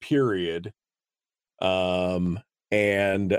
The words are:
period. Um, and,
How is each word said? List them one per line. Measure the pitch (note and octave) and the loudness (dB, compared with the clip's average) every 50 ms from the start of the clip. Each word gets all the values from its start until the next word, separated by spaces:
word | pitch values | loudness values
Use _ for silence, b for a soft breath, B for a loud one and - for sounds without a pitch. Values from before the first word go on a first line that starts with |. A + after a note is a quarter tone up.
period. | - - D3+ C#3 C3+ A#2+ G2+ F#2 F2 E2 E2 E2+ F2 G#2 - _ _ _ _ _ _ _ _ _ _ _ _ _ _ _ _ - | -4 0 2 2 2 2 0 -2 -2 -4 -4 -6 -8 -12 -16 _ _ _ _ _ _ _ _ _ _ _ _ _ _ _ _ -4
Um, | - F#2 F#2 F#2 F#2 F2+ F2+ F2+ F2+ F2+ F2+ F2+ F2+ F2 E2+ G#2+ - _ _ _ _ - | -2 0 0 0 0 0 0 0 0 0 0 0 0 -2 -2 -4 -8 _ _ _ _ -2
and, | G#2 G#2 G#2 G#2 G2+ G2 G2+ G2 G2 G2 G2+ F#2 G2+ | 0 2 2 2 2 2 2 2 0 0 0 0 0